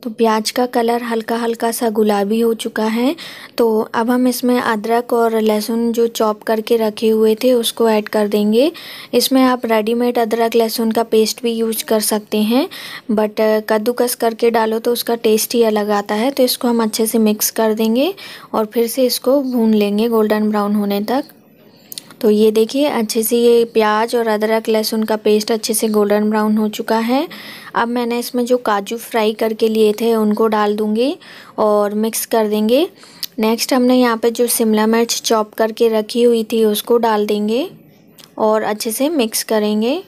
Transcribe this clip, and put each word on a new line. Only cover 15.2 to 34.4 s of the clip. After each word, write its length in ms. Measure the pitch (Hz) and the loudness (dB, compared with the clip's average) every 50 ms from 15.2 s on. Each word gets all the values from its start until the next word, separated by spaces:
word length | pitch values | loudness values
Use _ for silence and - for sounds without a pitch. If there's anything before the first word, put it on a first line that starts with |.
| - 226 214 220 220 - - | 2 2 2 2 0 0 2
ही 80 | 240 233 | 2 2
अलग 260 | 220 214 214 208 208 | 4 2 0 0 0
आता 240 | 208 202 202 208 208 | 0 -2 0 -2 -2
है। 160 | 208 220 262 | -2 -2 -2
तो 120 | 277 - 262 | 0 2 0
इसको 260 | 254 - - - 240 | 0 0 -2 0 0
हम 140 | 240 233 226 | 2 2 0
अच्छे 240 | 220 220 - 226 | 0 0 -2 -2
से 120 | 226 - 233 | 0 2 2
मिक्स 320 | 220 214 214 214 - - | 2 2 2 0 -2 -4
कर 240 | - - 226 220 214 | -2 0 0 0 0
देंगे 400 | 214 220 220 226 240 277 339 392 - - - - - - - - | 0 0 0 2 2 0 0 -2 -6 -12 -18 -18 -20 -18 -6 -4
और 120 | 214 220 | -2 -2
फिर 200 | 214 214 240 233 | -2 0 -2 -2
से 180 | 233 226 - 262 | -2 0 0 0
इसको 340 | 247 233 - - 254 262 294 277 | 0 0 -2 0 0 2 2 0
भून 320 | 262 247 247 226 220 220 | 0 -2 0 2 2 4
लेंगे 340 | 214 208 202 202 208 220 240 | 2 2 0 0 0 0 2
गोल्डन 400 | 226 220 214 214 214 214 214 214 | 2 2 2 2 2 0 0 0
ब्राउन 240 | 214 208 202 208 208 | 0 0 0 0 0
होने 260 | 208 202 202 202 202 208 | 0 0 -2 -2 -4 -2
तक। 220 | 214 240 269 294 - - - _ _ _ _ - - - - - - - - - - - - | -2 -2 -4 -4 -6 -12 -20 _ _ _ _ -20 -20 -20 -20 -20 -16 -16 -16 -16 -18 -16 -2
तो 100 | - 220 | 0 2
ये 200 | 214 208 214 220 | 4 4 4 4
देखिए 360 | 214 220 220 226 - 269 285 | 4 4 0 0 0 0 0
अच्छे 360 | 294 - 233 226 214 - 233 220 | 0 0 -2 -4 -2 -2 -4 -2
से 140 | - 247 | 0 0
ये 280 | 240 233 240 240 233 233 | 2 4 6 6 4 4
प्याज 500 | 226 - 226 214 214 214 214 220 233 240 | 2 2 0 2 2 2 0 0 0 0
और 100 | 240 233 226 | -2 0 0
अदरक 400 | 214 208 214 220 220 226 220 226 | 0 0 0 0 0 0 0 0
लहसुन 360 | 220 214 220 214 - 220 220 | -2 -2 0 -2 -2 -4 -2
का 120 | 214 220 214 | -2 -2 -2
पेस्ट 340 | 214 220 208 214 208 - 233 | 2 2 2 2 2 0 -4
अच्छे 220 | 220 220 - 226 | -4 -2 -4 -4
से 140 | 220 - 226 | -2 -2 0
गोल्डन 400 | 214 214 208 202 208 208 214 214 | 2 2 2 2 2 2 2 0
ब्राउन 260 | 214 220 214 220 214 | 0 0 0 2 2
हो 120 | 220 220 214 | 2 0 -2
चुका 300 | 214 - 226 - 220 226 | -2 -6 -4 -2 -2 -2
है। 300 | 226 226 247 269 311 - - - - - - - - - - | 0 0 0 0 -2 -4 -8 -16 -18 -18 -18 -18 -20 -8 -4
अब 140 | 185 220 233 | -2 -2 -2
मैंने 300 | 240 247 240 233 240 240 | -2 -2 -2 -2 -2 -4
इसमें 260 | 240 - - 247 247 | -6 -4 -4 -4 0
जो 100 | 233 247 247 | 0 0 0
काजू 380 | 247 - 214 202 202 202 226 233 | 2 0 -2 -2 -2 -4 -8 -10
फ्राई 340 | 226 - - 233 214 214 220 | -10 -4 -2 0 0 0 0
करके 360 | 214 226 220 220 214 226 226 | 0 -2 -2 -2 0 0 0
लिए 240 | 220 220 220 214 208 214 | 2 4 2 2 2 0
थे 140 | 226 233 226 | 0 0 2
उनको 320 | 220 214 214 208 214 226 220 | 2 2 0 2 2 0 0
डाल 280 | 220 214 208 208 208 | 2 0 0 0 0
दूँगी 400 | 208 214 214 214 220 240 277 349 359 - - - - - - - - | -2 -2 -2 0 0 0 0 -2 -4 -10 -20 -20 -20 -20 -16 -4 -2
और 360 | 214 214 208 208 208 202 208 | 0 2 2 2 0 0 0
मिक्स 320 | 214 214 226 220 - - | -2 -2 -2 -2 -6 -6
कर 220 | - - 226 220 208 | -2 0 0 0 2
देंगे। 380 | 208 214 214 214 240 269 330 381 - - - - - - - - _ - | 0 0 0 2 2 2 2 0 -4 -14 -20 -20 -18 -16 -16 -14 _ -2
नेक्स्ट 360 | 220 220 226 226 - - 294 | 0 0 0 -2 -2 -2 0
हमने 240 | 254 247 247 254 254 | 2 2 4 4 4
यहाँ 180 | 247 240 226 | 4 4 2
पे 140 | 226 226 233 | 2 0 -2
जो 160 | 233 233 | 0 0